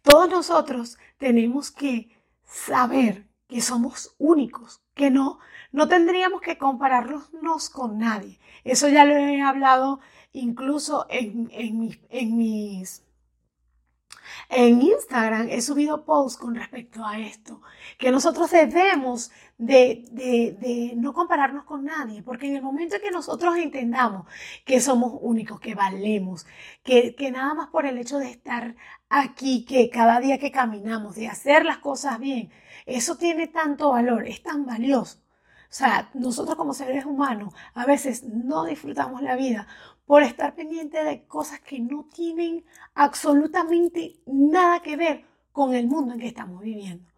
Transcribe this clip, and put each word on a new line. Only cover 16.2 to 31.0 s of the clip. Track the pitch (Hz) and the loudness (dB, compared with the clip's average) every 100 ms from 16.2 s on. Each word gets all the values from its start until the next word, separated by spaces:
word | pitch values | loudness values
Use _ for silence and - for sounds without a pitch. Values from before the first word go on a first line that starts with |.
| 269 - | 0 -4
con | 240 | -8
respecto | 233 - 247 240 226 220 | -8 -10 -14 -16 -12 -10
a | 214 | -8
esto, | 214 - - - - - - - | -10 -14 -20 -20 -20 -20 -20 -2
que | 247 | 2
nosotros | 262 330 311 349 | 4 2 0 4
debemos | 349 302 320 381 339 262 240 - _ _ _ | 6 6 4 4 2 -2 -6 -10 _ _ _
de, | 233 269 247 220 - | 6 8 8 2 -10
de, | - 254 233 233 185 | -10 0 2 0 -2
de | 254 240 240 240 | -6 -4 -4 -4
no | 269 | -4
compararnos | 302 349 330 269 277 | -2 0 2 0 -2
con | - 294 | -10 -10
nadie, | 277 311 240 208 | -8 -8 -8 -12
porque | 240 240 277 | -12 -10 -6
en | 277 | -6
el | |
momento | 262 277 339 403 | -6 -6 -6 -6
en | |
que | 403 | -6
nosotros | 359 285 233 349 339 | -8 -6 -2 0 0
entendamos | 311 269 240 247 240 190 - - - - - | -4 -4 -4 0 -2 -2 -14 -18 -18 -18 2
que | 262 | 2
somos | 277 247 247 - | 4 2 2 -4
únicos, | 226 226 - 220 | -2 -2 -2 -12
que | 233 | -12
valemos, | 196 196 190 208 214 185 175 - - - - | -2 -2 -2 -2 -2 -4 -10 -16 -20 -20 -18
que, | - 247 240 | 4 4 4
que | - 277 | -4 -6
nada | 247 269 | -4 -4
más | 302 311 | -4 -4
por | 320 277 | -2 -2
el | 247 | -6
hecho | 240 285 | -6 -6
de | 254 | -6
estar | 240 - 240 233 233 - - _ | -12 -10 -8 -8 -14 -20 -20 _
aquí, | 285 269 - 269 254 | 0 0 -4 -2 -2
que | 240 269 233 | 0 4 4
cada | 233 226 233 | 6 4 6
día | 269 269 | 2 0
que | 277 | -2
caminamos, | 285 240 214 208 226 | -2 -2 -4 -8 -8